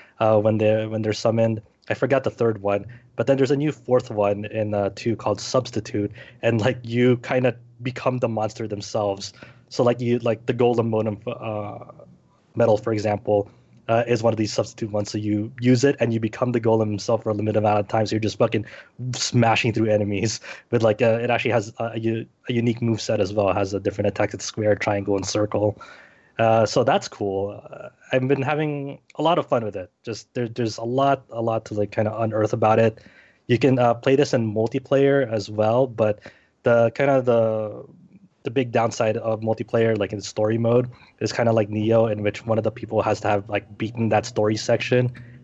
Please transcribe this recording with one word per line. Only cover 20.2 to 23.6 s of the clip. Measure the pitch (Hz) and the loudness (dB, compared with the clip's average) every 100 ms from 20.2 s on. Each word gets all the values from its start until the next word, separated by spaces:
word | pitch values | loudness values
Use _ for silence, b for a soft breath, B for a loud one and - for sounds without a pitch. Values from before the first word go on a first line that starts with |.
| 107 - B B _ | -2 -4 B B _
with, | 120 | 2
like, | 110 104 | 2 4
a, | 117 113 | 2 2
it | 120 | 0
actually | 117 123 | 0 2
has | 113 107 - | 0 -2 -6
a, | 113 | -6
a | 117 | -4
u-, | 113 113 113 _ - | -4 -4 -6 _ -4
a | |
unique | 120 120 117 | 0 0 0
moveset | 117 107 - 107 | -2 -2 -2 -2
as | 95 | 0
well. | 104 98 | 2 2
It | |
has | 92 | 2